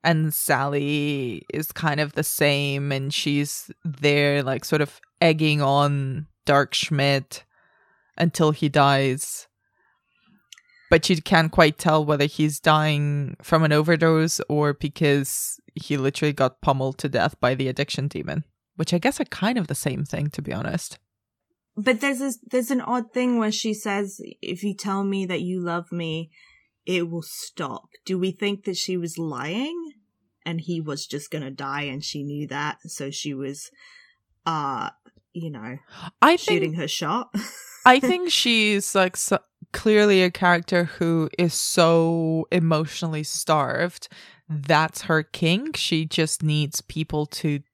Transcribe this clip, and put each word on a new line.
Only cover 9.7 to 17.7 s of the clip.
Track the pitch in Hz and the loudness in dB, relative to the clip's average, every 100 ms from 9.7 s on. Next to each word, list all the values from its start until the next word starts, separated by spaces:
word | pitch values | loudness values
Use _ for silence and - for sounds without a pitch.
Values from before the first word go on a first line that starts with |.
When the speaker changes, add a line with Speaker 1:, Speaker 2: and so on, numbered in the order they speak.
| _ _ _ _ _ _ _ _ - _ _ _ | _ _ _ _ _ _ _ _ -20 _ _ _
Speaker 1:
But | - - | 2 4
she | 170 | 0
can't | - 180 160 | 4 4 4
quite | - 160 151 | 6 4 4
tell | 165 156 | 2 2
whether | 151 151 147 | 2 0 0
he's | - 151 143 | 0 0 2
dying | - 156 151 147 147 147 139 - | 4 4 4 0 0 -2 -4 -8
from | - 160 | 0 4
an | 160 | 6
overdose | 151 156 160 160 160 160 - - | 4 4 4 4 4 2 -2 -2
or | 147 147 | 0 0
because | 143 147 - 151 143 135 - - - _ - | 0 -6 0 2 4 0 -4 -6 -10 _ -14
he | - 143 | -4 0
literally | 131 - 151 | 0 0 -2
got | 139 131 _ | 2 0 _
pummeled | - 135 131 135 | 0 0 0 -4
to | 143 | -2
death | 135 135 - | 0 0 2
by | 123 131 | 0 0
the | |
addiction | 131 | -2